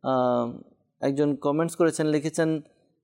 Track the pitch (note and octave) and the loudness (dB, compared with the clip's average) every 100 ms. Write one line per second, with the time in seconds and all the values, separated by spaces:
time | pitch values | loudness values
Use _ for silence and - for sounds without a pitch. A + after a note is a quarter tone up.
0 | C3+ C3 B2+ A#2+ A#2+ - - _ _ - | -2 0 2 2 -2 -6 -16 _ _ -6
1 | C#3 C#3 D3 C#3 C#3+ D3 E3 - E3 D#3 | -2 0 0 0 0 0 0 2 0 2
2 | D#3 D3+ D3+ E3 D#3+ D#3 - _ _ _ | 0 0 -2 -2 0 -2 -6 _ _ _